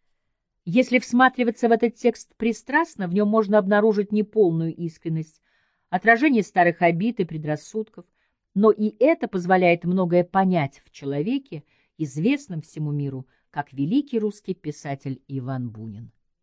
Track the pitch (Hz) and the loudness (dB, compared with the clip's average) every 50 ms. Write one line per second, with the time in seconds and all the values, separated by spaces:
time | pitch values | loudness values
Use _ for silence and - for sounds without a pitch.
0 | _ _ _ _ _ _ _ _ _ _ _ _ - 170 165 254 254 - 240 254 | _ _ _ _ _ _ _ _ _ _ _ _ -10 0 2 2 2 4 2 0
1 | - - 240 247 262 254 254 254 240 233 220 - 240 226 233 226 240 226 - _ | 0 2 2 4 4 4 4 2 -2 -2 -2 -2 2 2 2 2 2 -2 -4 _
2 | - 240 233 - - _ _ - 220 233 220 - _ - 262 311 339 330 - - | -2 -2 -2 -2 -12 _ _ -4 -4 -4 -4 -4 _ -2 -2 -2 -2 -2 -4 -8
3 | 190 175 175 202 208 208 214 220 214 196 214 214 196 190 208 208 214 226 202 208 | -6 -2 0 0 0 2 2 0 0 4 2 2 2 4 2 4 4 2 2 0
4 | 202 202 208 214 208 208 - 220 202 170 165 165 165 165 - - 175 165 160 _ | -2 -2 -2 -2 -2 -2 0 2 2 2 2 0 -2 -4 -6 -6 -8 -10 -10 _
5 | - 170 160 160 156 _ _ _ _ _ _ _ _ _ _ _ _ - 180 185 | -8 -6 -6 -6 -6 _ _ _ _ _ _ _ _ _ _ _ _ -6 -6 -2
6 | - 226 233 226 285 311 262 220 180 - - 190 170 175 165 - 180 170 170 165 | 2 2 2 4 4 2 2 2 0 -2 2 2 2 2 2 2 2 2 2 2
7 | 202 240 247 - 180 165 160 160 151 156 151 151 - - - 220 220 _ _ - | -2 -4 -2 -4 -6 -6 -6 -10 -6 -6 -6 -6 -8 -10 -10 -10 -10 _ _ -20
8 | - _ _ _ _ _ _ _ _ _ - 190 214 220 214 214 214 214 - - | -20 _ _ _ _ _ _ _ _ _ -2 4 4 4 4 4 0 -4 0 2
9 | 240 311 330 330 - 202 - 185 175 175 190 185 180 170 170 170 - 175 180 190 | 2 2 2 2 -2 -6 -6 -6 0 2 2 4 4 4 2 2 0 -2 0 0
10 | 180 165 175 175 175 175 - 190 190 185 185 165 139 135 _ - _ _ _ - | 0 2 2 0 0 0 0 0 0 2 0 0 -2 -4 _ -14 _ _ _ -12
11 | 143 139 143 143 151 214 262 277 269 - 175 147 - _ _ _ _ _ _ - | -8 -6 -4 -4 -4 -4 -4 -6 -6 -10 -16 -16 -16 _ _ _ _ _ _ -10
12 | 156 135 127 151 170 247 285 277 - - 180 156 - - - 156 151 147 147 143 | -10 -8 -6 -2 -2 0 -2 -2 -4 -10 -12 -12 -12 -12 -10 -8 -6 -4 -4 -4
13 | 143 139 135 131 127 _ _ _ _ _ - 151 - _ 127 135 143 160 226 294 | -4 -6 -8 -10 -14 _ _ _ _ _ -10 -10 -10 _ -6 -4 -4 0 0 -2
14 | 285 - 247 220 208 214 202 - _ - 185 _ - 151 147 - - 147 139 139 | -2 -2 -4 -4 -4 -4 -6 -8 _ -10 -10 _ -8 -12 -12 -12 -10 -10 -10 -8
15 | - 139 131 - _ - 139 135 123 131 135 127 123 117 107 107 110 113 101 107 | -8 -10 -10 -10 _ -12 -10 -10 -8 -8 -8 -8 -8 -10 -10 -12 -14 -14 -14 -16
16 | 117 - _ _ _ _ _ _ | -18 -20 _ _ _ _ _ _